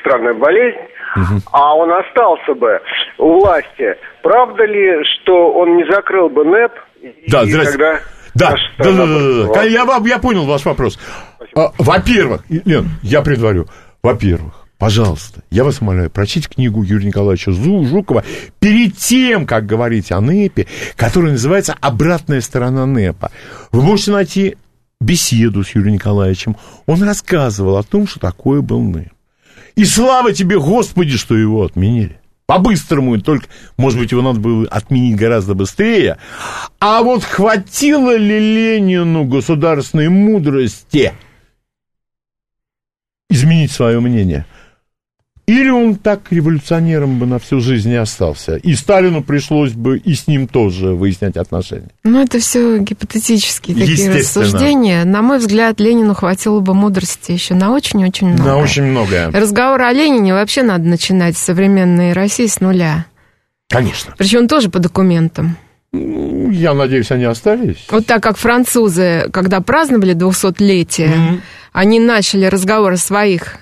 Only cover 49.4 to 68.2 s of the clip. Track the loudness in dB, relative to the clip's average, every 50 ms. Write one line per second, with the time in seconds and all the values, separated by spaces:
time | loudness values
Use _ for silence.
49.4 | -2 0 0 0 0 0 -2 -4 -2 -2 -2 -2 -2 -2 -4 -2 0 -2 0 0
50.4 | -2 -2 0 0 0 0 -2 -2 -2 -2 0 0 0 -2 -2 -2 -4 -4 -4 -4
51.4 | -6 -6 -6 -6 -6 -6 -10 -14 -14 -18 _ _ 0 2 2 2 2 2 0 -2
52.4 | -2 0 0 0 2 2 0 0 -2 -4 -6 -8 -10 -8 -6 -6 -2 0 0 0
53.4 | 0 -2 -6 -8 -6 -4 -2 0 2 2 2 2 2 2 2 0 0 0 0 0
54.4 | 0 0 2 2 2 2 2 2 2 2 2 0 0 0 2 2 2 2 2 0
55.4 | 0 0 0 2 2 0 0 0 2 2 2 2 2 2 0 0 -2 -2 -2 -2
56.4 | -2 0 0 0 0 2 2 2 2 2 0 -2 -4 -4 -10 -12 -6 -6 -6 -4
57.4 | -4 -2 0 0 2 2 0 0 -2 -2 -2 0 0 0 0 0 0 2 2 2
58.4 | 2 2 2 2 2 0 0 0 0 0 0 0 0 0 0 -2 -2 0 0 0
59.4 | 0 0 0 0 2 2 2 2 2 2 2 2 2 2 2 2 2 2 2 0
60.4 | 0 -2 0 0 0 2 0 0 0 0 0 0 0 0 0 2 2 0 -2 -2
61.4 | -4 -2 0 0 2 2 2 2 2 2 2 2 2 0 0 0 -2 -2 -2 -2
62.4 | -2 -2 -2 -2 0 0 0 0 0 0 -2 -4 -6 -8 _ _ _ _ _ _
63.4 | _ _ _ _ _ -4 -2 -2 -2 -2 -4 -8 -12 -14 -6 -4 -2 2 2 2
64.4 | 2 4 2 2 0 0 0 -2 -2 0 0 0 2 2 2 2 0 -2 -2 -4
65.4 | -4 -4 -4 -6 _ _ _ _ _ -10 -8 -8 -6 -6 -6 -6 -6 -6 -4 -4
66.4 | -2 -2 0 0 2 2 2 2 0 2 0 0 0 0 0 0 0 0 -2 0
67.4 | 0 0 0 0 0 -4 -4 -6 -8 -2 -2 -2 0 2 0 0